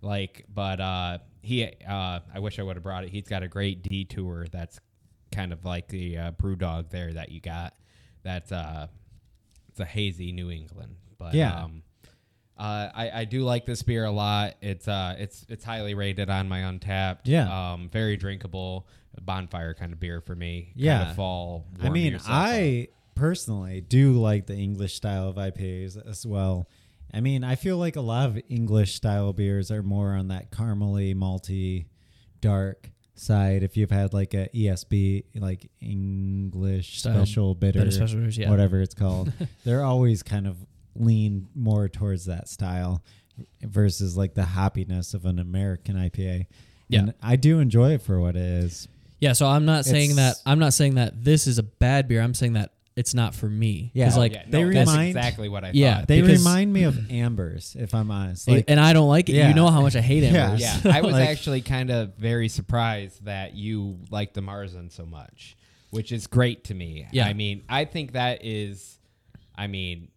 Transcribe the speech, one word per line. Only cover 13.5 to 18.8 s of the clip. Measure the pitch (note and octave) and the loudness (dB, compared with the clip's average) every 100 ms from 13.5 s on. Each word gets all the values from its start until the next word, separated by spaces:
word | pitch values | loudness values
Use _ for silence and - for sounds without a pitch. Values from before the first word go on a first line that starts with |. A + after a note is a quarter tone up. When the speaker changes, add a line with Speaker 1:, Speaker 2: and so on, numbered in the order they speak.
| A#2+ A#2+ | -2 -4
Speaker 1:
this | A#2 | -8
beer | - A#2 A2 | -4 -2 -2
a | |
lot. | G#2 G#2 G#2 G#2 - | -2 -2 -2 -2 -6
It's, | G2+ F#2 - | -10 -8 -6
uh, | G2 F#2 F2+ | -6 -6 -8
it's, | G2+ - - | -12 -14 -18
it's | A2+ A2+ | -18 -12
highly | A2+ G#2 G2+ | -10 -8 -6
rated | G2 G2 G2 | -6 -6 -4
on | F#2+ F#2+ | -2 -2
my | F#2 | -6
Untappd. | F#2+ F2+ G2+ G2 F#2+ F#2 B2 | -6 -8 -6 -4 -4 -4 0
Speaker 2:
Yeah. | D#3+ G#2+ F#2+ F2+ | 0 0 -4 -8
Speaker 1:
Um, | F2 F2 | -10 -8
very | A2+ A2 G2+ | -4 -4 -4
drinkable, | F#2+ G2 - F#2 F#2 F#2 | -6 -10 -10 -10 -10 -10